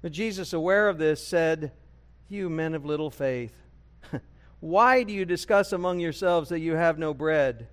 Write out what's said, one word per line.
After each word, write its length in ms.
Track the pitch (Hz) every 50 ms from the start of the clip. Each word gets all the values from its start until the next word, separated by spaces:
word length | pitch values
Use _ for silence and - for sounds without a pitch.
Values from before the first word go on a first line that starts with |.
But 120 | - 175 147
Jesus, 400 | 156 220 226 202 185 185 - -
aware 360 | 165 160 180 190 202 208 208
of 80 | 185 156
this, 260 | 160 156 156 147 -
said, 480 | - - 170 165 160 160 160 151 143 - - - - - - _ - - - - -
"You 200 | 202 202 190 175
men 240 | 160 160 160 160 160
of 100 | 156 139
little 280 | 147 151 151 156 151
faith, 420 | - - 143 135 127 123 120 113 - - - - - - - - - - - -
<laughs> 480 | - 131 - - - - - - - -
why 440 | - 160 165 196 233 247 262 262 247
do 100 | 202 208
you 120 | 196 190
discuss 460 | 170 175 175 - - 214 202 196 190
among 280 | 208 180 175 180 180 180
yourselves 500 | 170 165 147 - 190 180 175 170 151 135
that 120 | 175 165
you 120 | 160 165 160
have 240 | 160 170 165 160 151
no 160 | 160 156 151
bread? 540 | 127 151 156 156 156 143 131 123 113 117 117